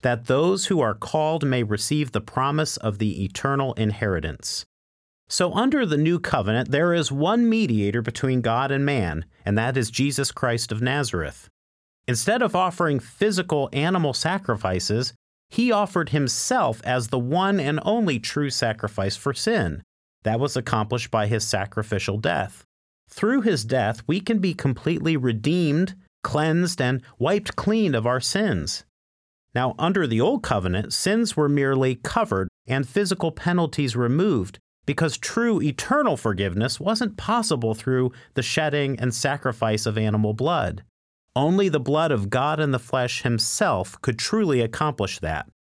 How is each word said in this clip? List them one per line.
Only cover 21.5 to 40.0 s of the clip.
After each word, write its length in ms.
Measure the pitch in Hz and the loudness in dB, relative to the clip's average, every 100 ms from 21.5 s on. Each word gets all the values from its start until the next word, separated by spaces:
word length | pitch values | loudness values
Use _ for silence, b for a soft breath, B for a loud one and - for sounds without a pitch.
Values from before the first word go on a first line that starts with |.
| 101 101 - 107 101 - 101 | -2 -2 -4 -2 -2 -2 -2
death. 460 | 110 170 95 - - _ _ _ _ | 0 0 -2 -8 -20 _ _ _ _
Through 300 | - 214 269 | -2 2 2
his 220 | 226 156 | 2 0
death, 380 | 110 131 104 117 - | 0 2 2 -2 -2
we 140 | 175 | -2
can 180 | 190 226 | 0 0
be 160 | 180 160 | 0 0
completely 640 | 139 123 - 170 156 156 | -2 0 -2 0 0 0
redeemed, 760 | 123 113 113 175 165 147 185 190 B _ | 0 0 0 2 2 2 0 -4 B _
cleansed, 580 | - 151 156 165 180 - | -2 0 2 2 0 0
and 220 | 123 131 B B | 0 0 B B
wiped 360 | 160 208 214 - | 0 0 -2 -4
clean 380 | - 226 202 | 0 2 2
of 140 | 123 113 | 2 2
our 120 | 127 | 0
sins. 680 | - 190 214 95 73 - - _ _ _ _ _ _ | 0 0 0 0 -2 -6 -10 _ _ _ _ _ _
Now, 220 | 120 127 - | -2 -2 0
under 300 | 165 196 151 | 0 2 2
the 140 | 110 | 2
old 200 | 143 269 | 2 0
covenant, 520 | - 110 90 95 107 | 0 0 2 -2 -2
sins 440 | - - 214 226 - | -2 0 0 0 2
were 120 | 147 | 2
merely 440 | 143 139 135 131 | 2 2 2 2
covered 540 | 127 - - 214 95 92 _ - | 0 -2 -2 0 0 -2 _ -4
and 240 | 135 127 | -2 0
physical 420 | - 196 185 165 | 0 0 0 -2
penalties 640 | 156 - 175 165 - 139 113 | -2 0 2 0 0 -2 0
removed 600 | 120 139 202 139 - - _ _ - | 2 4 4 2 0 -8 _ _ -4
because 280 | 143 160 - | 0 0 -2
true 460 | - - 233 208 | -4 0 2 2
eternal 560 | 151 127 - 285 262 156 | 0 -2 0 2 2 0
forgiveness 600 | 113 92 98 87 117 - | 0 0 0 0 -2 -2
wasn't 380 | 165 220 240 - | -2 -2 -2 -6
possible 580 | - 233 220 143 113 110 | -2 0 0 0 0 -2
through 380 | - 127 127 B B | 0 2 2 B B
the 80 | - | -6
shedding 580 | 127 - 156 147 139 127 | -2 0 0 0 0 0
and 140 | 127 | -2
sacrifice 720 | 113 143 143 135 117 113 110 117 | 0 -2 -2 -4 -2 0 0 0
of 100 | |
animal 380 | 110 | 0